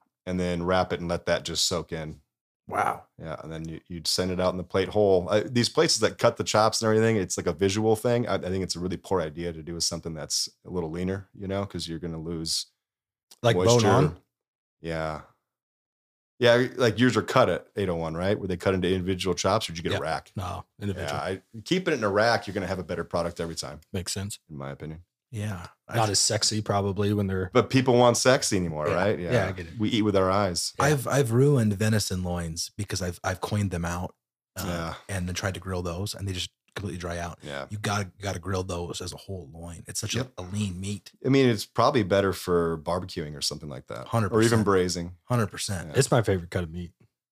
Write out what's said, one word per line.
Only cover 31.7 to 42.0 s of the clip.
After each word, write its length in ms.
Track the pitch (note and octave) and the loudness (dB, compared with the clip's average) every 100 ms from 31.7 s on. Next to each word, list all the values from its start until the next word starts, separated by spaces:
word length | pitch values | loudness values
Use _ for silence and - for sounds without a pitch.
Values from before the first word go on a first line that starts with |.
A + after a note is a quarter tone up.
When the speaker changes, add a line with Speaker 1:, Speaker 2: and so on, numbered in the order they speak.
Speaker 2:
venison 480 | F#2+ A2 A2 - F#2 | 2 2 2 0 -2
loins 480 | F2+ F2 E2 E2 - - | -2 -4 -4 -6 -8 -8
because 260 | G2+ F#2+ | -6 -4
I've, 180 | F2+ F2 | -6 -4
I've 180 | F#2+ F#2+ | -6 -4
coined 300 | - G#2 G2 | -2 -2 0
them 140 | F2 | -2
out, 300 | E2+ F2 F#2 - _ _ _ F2+ | -4 -4 -8 -12 _ _ _ -10
uh, 80 | F2+ | -6
Speaker 1:
Yeah. 280 | E2+ E2 - - | -4 -6 -8 -8
Speaker 2:
and 180 | G2 F2+ | -4 -4
then 60 | |
tried 200 | F2+ G2+ | -4 -4
to 60 | F#2 | -6
grill 220 | F#2+ F2+ | -6 -6
those, 320 | F2+ F2 G2+ | -4 -4 -6
and 120 | - G2 | -6 -6
they 60 | |
just 180 | F2+ E2+ _ _ | -6 -8 _ _
completely 240 | - G2+ F2+ | -10 -8 -6
dry 200 | E2+ E2+ | -6 -6
out. 200 | E2+ - | -8 -10
Speaker 1:
Yeah. 240 | D2 C#2 C2+ | -10 -8 -8
Speaker 2:
You 80 | G#2 | -6
gotta, 320 | G#2+ G2+ F#2 - | -2 -2 -4 -8
gotta 180 | G2 F2+ | -8 -6
grill 240 | F#2+ F#2+ | -4 -4
those 380 | F#2 F2 E2+ - | -2 -6 -6 -8
as 120 | F#2 | -8
a 40 | - | -10
whole 320 | - F#2+ C#2 | -10 -12 -12
loin. 300 | E2 E2+ E2+ - | -14 -14 -14 -10
It's 140 | - | -8
such 140 | G#2+ | -4
a, 40 | A2 | -4
Speaker 1:
Yep. 140 | B2+ - | -4 -10
Speaker 2:
a 40 | |
lean 380 | F2+ G#2 G2+ F2+ | -8 -4 -4 -4
meat. 320 | G2 G2+ - - | -6 -8 -12 -4
Speaker 1:
I 40 | - | 2
mean, 200 | C#3 B2+ | 6 6
it's 160 | G#2 - | 4 -2
probably 360 | - B2 C3 | 2 4 4